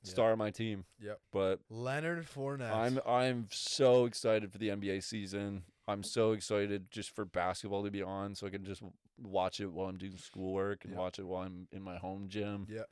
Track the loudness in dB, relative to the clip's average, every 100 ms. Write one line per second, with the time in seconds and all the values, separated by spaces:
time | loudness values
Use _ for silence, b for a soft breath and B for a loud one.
0 | -4 4 6 6 2 0 -4 -4 -10 _
1 | -12 -12 _ 2 2 2 _ -8 -4 -2
2 | -2 -4 -6 -6 -4 -4 0 2 2 2
3 | 4 4 4 2 -4 -6 -4 6 8 10
4 | 6 2 4 4 2 -2 -2 0 0 0
5 | -2 -4 -4 -4 -4 -6 -10 _ -4 -4
6 | -2 4 4 4 2 2 2 0 -4 -10
7 | -8 -6 -4 0 0 -2 -2 -2 -2 -4
8 | -4 -4 -6 -6 -8 -6 -8 -10 -12 -18
9 | _ -16 -2 2 2 0 -6 -4 -4 -4
10 | -10 -10 -14 -6 -2 0 0 -2 -8 -4
11 | -4 -4 -6 -4 -4 -8 -12 -12 -10 -8
12 | -8 -8 -6 -4 -4 -4 -6 -10 -10